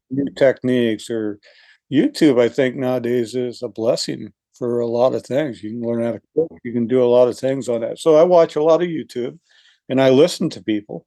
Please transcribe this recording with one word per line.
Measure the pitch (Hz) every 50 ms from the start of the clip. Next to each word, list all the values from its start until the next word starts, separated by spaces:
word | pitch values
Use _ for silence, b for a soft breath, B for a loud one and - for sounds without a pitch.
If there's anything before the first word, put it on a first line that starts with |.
| _ _
new | 131 135 139 131 -
techniques | - 139 131 123 - - 127 127 123 120 117 110 101 - -
or | 117 113 110 107 101 104 b b b b b b b b _ _
YouTube, | - 143 220 294 277 - 175 151 127 120
I | 120 117
think | - - 135 127 120
nowadays | - 131 123 127 127 120 120 123 123 117 107 117
is | 127 123 123 113 - 127
a | 113
blessing | 107 - 110 117 156 160 - - 147 - - 101 - _ _ _ _ _
for | 127 120 120 120
a | 120 117
lot | 117 120 120 127 123
of | 113 -
things. | - 127 139 156 143 110 95 101
You | 107
can | 110 120
learn | 117 117 117 117 117
how | 117 113
to | 101 - _ _
cook. | 151 160 160 - - -
You | 123 113
can | 123 117
do | 107 123 127
a | 123 120
lot | 120 123 123 123
of | 110 -
things | - 131 135 139 117 123
on | 117 113
that. | 117 113 - -
So | - 165 156
I | 151 165
watch | 180 180 170 165 156 - 151
a | 151
lot | 165 160 160 175
of | 180
YouTube | 165 143 117 - - 123 120 135 147 165 b b b b b b b b _ -
and | 131 131
I | 135 131
listen | 131 127 156 - - - - 160
to | - 110 90
people. | - 107 104 101 - - 85 -